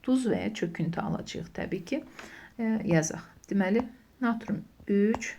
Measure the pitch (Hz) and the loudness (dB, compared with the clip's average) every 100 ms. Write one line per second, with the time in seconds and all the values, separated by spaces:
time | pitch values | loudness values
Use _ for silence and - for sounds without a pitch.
0 | - 262 240 185 190 220 170 170 165 165 | 4 2 4 2 0 -2 -4 -2 -2 -2
1 | - - - - - - 180 165 170 294 | -2 -2 -4 -8 -8 -6 -4 -4 -4 -4
2 | - - - - - - 226 220 220 165 | -6 -16 -16 -18 -18 -4 -2 0 4 4
3 | 156 - - - - 202 185 220 262 - | 4 -4 -12 -20 -6 0 2 2 0 -10
4 | _ _ 247 226 - 165 - - - 202 | _ _ 0 0 -2 -6 -6 -18 0 4
5 | 208 220 - | 4 2 -4